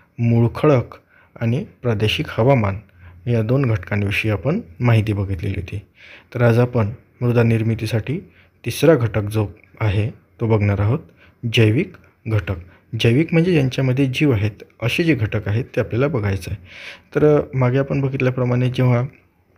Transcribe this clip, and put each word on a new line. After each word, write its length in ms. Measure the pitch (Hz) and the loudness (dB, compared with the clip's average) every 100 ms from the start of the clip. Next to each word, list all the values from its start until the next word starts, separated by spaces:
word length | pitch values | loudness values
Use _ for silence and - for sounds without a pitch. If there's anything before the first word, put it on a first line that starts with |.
| _ - | _ -4
मूळ 300 | 117 117 117 | 0 2 2
खडक 400 | - 151 131 - - _ _ _ - | 2 2 2 0 -10 _ _ _ -6
आणि 240 | 117 127 220 - | -4 -4 -6 -8
प्रादेशिक 440 | 123 104 107 - - | -4 -2 -2 -2 -6
हवामान 500 | - 127 135 101 95 - _ - - 123 | 0 2 2 0 -4 -10 _ -20 -12 -4
या 160 | 117 | -2
दोन 200 | 107 131 | 0 0
घटकांविषयी 680 | 131 107 - 104 101 104 110 | 0 -2 -4 -4 -2 -2 -2
आपण 300 | 101 135 196 - - | -2 -2 -4 -6 -2
माहिती 320 | 123 113 107 | 2 2 2
बघितलेली 480 | 101 98 92 104 98 | -2 -4 -6 -6 -6
होती. 200 | 85 101 - _ - - _ | -8 -12 -14 _ -20 -20 _
तर 80 | 117 | 0
आज 160 | 117 113 | 2 4
आपण 320 | 120 123 104 123 _ _ | 2 0 -2 -4 _ _
मृदा 220 | 123 120 | 0 2
निर्मितीसाठी 760 | 117 113 113 113 110 117 - 160 - _ _ _ 117 | 2 2 0 -2 -2 -4 -4 -8 -10 _ _ _ -10
तिसरा 280 | - 147 | 0 4
घटक 280 | 151 110 107 | 4 2 -2
जो 260 | 104 107 104 - _ - | -2 -2 -4 -6 _ -4
आहे 300 | 110 98 110 | -2 0 -2
तो 360 | - _ _ 113 | -6 _ _ 0
बघणार 340 | 110 104 101 | 2 2 2
आहोत, 180 | 104 156 - _ - _ 117 | 0 -2 -4 _ -20 _ -2
जैविक 400 | 113 107 120 190 - - _ 113 | 2 4 4 -2 -8 -20 _ -4
घटक. 280 | 107 90 90 - - _ 113 | -2 -2 -8 -10 -20 _ 0
जैविक 280 | 120 123 165 | 2 2 2
म्हणजे 200 | 165 175 | 2 2
ज्यांच्यामध्ये 540 | 165 135 131 131 127 135 | 2 0 0 0 0 0
जीव 260 | 127 151 | 2 2
आहेत 180 | 107 104 - - _ | 2 0 -4 -16 _
असे 220 | 113 - | -4 0
जे 100 | 165 | 0
घटक 340 | 127 107 107 101 | 0 0 -4 -4
आहेत 160 | 107 | -4
ते 160 | - - | -4 -4
आपल्याला 280 | 113 113 143 | -4 -2 -2
बघायचं 420 | 143 101 95 - | 0 -2 -4 -6
आहे. 140 | - - - - - _ | -10 -12 -20 -20 -20 _
तर, 240 | 147 151 147 | 2 4 4
अ, 20 | - | 0
मागे 240 | 131 123 131 | 0 0 0
आपण 220 | 139 143 | 0 -2
बघितल्याप्रमाणे 720 | 135 131 127 123 123 123 127 | -2 0 -2 0 0 0 0
जेव्हा 320 | 123 127 120 139 - _ _ _ | 2 2 2 0 -8 _ _ _